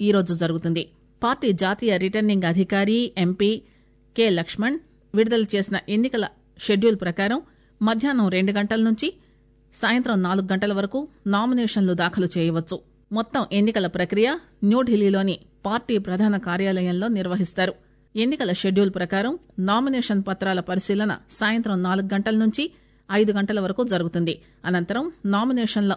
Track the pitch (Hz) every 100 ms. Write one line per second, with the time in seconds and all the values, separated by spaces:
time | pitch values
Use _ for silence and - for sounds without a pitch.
0 | 208 202 180 170 165 165 165 165 - _
1 | _ _ 233 277 254 185 190 202 233 185
2 | 185 214 214 196 175 170 185 202 202 226
3 | 240 - 180 185 208 220 - _ _ _
4 | _ - 226 175 165 - 220 311 - _
5 | _ 202 220 233 208 202 190 196 - 208
6 | 254 240 196 - _ - - 202 226 208
7 | 180 170 196 262 - _ _ _ 208 226
8 | 277 262 202 180 190 202 208 226 220 220
9 | 311 - _ _ _ _ _ - 214 240
10 | 247 202 180 190 190 190 208 196 196 262
11 | 302 _ 202 202 233 254 226 220 190 175
12 | 175 196 180 175 165 165 165 180 - _
13 | _ 208 233 277 214 202 214 220 185 -
14 | 175 202 233 330 - _ 202 233 254 208
15 | 202 190 196 170 - _ 202 226 240 220
16 | 196 185 214 202 180 175 196 185 180 180
17 | 214 214 180 190 180 - 185 - _ _
18 | _ 214 240 302 208 180 196 190 196 190
19 | 175 196 226 349 - - 185 214 269 262
20 | 240 202 196 190 190 185 170 180 - 202
21 | 214 143 - - 214 226 226 190 180 180
22 | 196 196 202 220 220 214 320 - _ _
23 | - 202 214 202 196 208 190 196 247 185
24 | 165 175 170 - - _ - 180 175 220
25 | 330 - 196 202 247 254 226 214 202